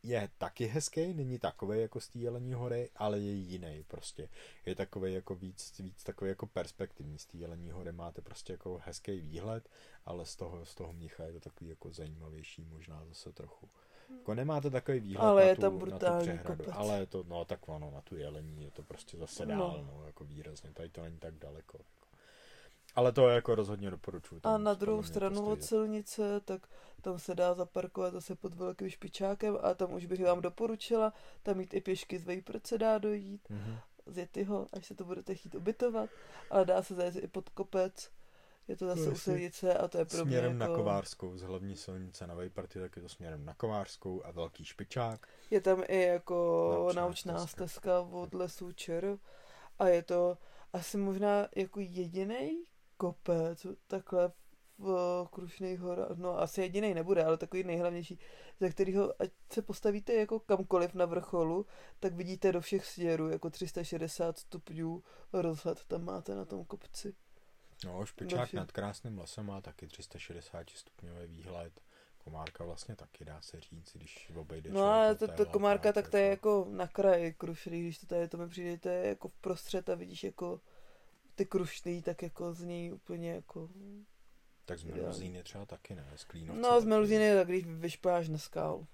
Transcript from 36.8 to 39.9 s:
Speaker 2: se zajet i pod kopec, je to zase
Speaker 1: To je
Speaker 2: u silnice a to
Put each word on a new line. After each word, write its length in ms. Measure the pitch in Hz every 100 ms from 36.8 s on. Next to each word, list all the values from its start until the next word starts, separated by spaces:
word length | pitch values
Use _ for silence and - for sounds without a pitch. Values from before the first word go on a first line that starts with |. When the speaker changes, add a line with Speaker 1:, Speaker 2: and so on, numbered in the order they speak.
Speaker 2:
se 120 | -
zajet 220 | 180 180 180
i 120 | 170
pod 200 | 190 190
kopec, 600 | - 196 190 185 - - - - - - - -
je 60 | 185
to 100 | 185
zase 140 | 175
Speaker 1:
To 60 | 156
je 40 |
Speaker 2:
u 40 | 139
silnice 560 | - 180 175 - 185
a 140 | 175
to 100 | 175